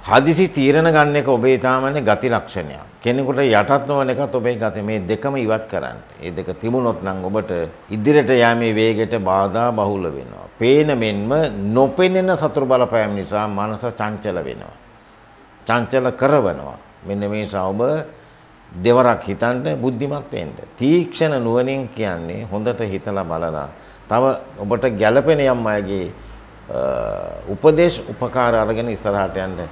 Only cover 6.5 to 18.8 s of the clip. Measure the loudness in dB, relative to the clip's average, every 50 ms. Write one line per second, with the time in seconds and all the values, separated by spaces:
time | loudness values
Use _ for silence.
6.5 | -8 -6 -4 -2 0 0 0 0 -2 -2 -4 -6 -6 -4 -6 -4 -4 -4 -4 -2
7.5 | -4 -4 -4 -6 -8 -16 -14 -10 -6 -2 2 4 4 4 4 4 4 4 6 4
8.5 | 4 2 0 0 2 2 2 2 2 2 0 0 -2 -2 0 2 2 2 2 2
9.5 | 0 0 0 0 0 0 0 0 0 -2 -4 -6 -6 -8 -10 -12 -16 -16 -18 -18
10.5 | -8 -2 2 4 6 6 4 2 2 0 0 -2 -2 -2 -2 -2 0 0 0 -2
11.5 | -2 -4 -4 0 2 4 2 2 4 2 2 2 4 2 2 0 0 0 0 -2
12.5 | 0 0 0 2 4 2 2 2 2 0 0 0 -2 -4 -6 -4 -2 -2 -2 -2
13.5 | -4 -4 -4 -4 -6 -6 -6 -8 -6 -6 -6 -6 -6 -6 -6 -6 -6 -4 -6 -8
14.5 | -10 -12 -14 -18 -20 -20 -20 -20 -20 -20 -20 -20 -20 -20 -20 -20 -20 -20 -20 -20
15.5 | -20 -20 -4 -2 0 0 0 0 0 0 0 0 -2 0 2 2 4 4 2 2
16.5 | -2 -4 -8 -14 -16 -18 -20 -20 -20 -20 -10 -8 -6 -4 -4 -4 -4 -4 -6 -4
17.5 | -4 -4 -2 -2 -2 -2 -2 -2 -2 -2 -4 -8 -14 -20 -20 -20 -20 -20 -20 -20
18.5 | -20 -20 -20 -18 -14 -2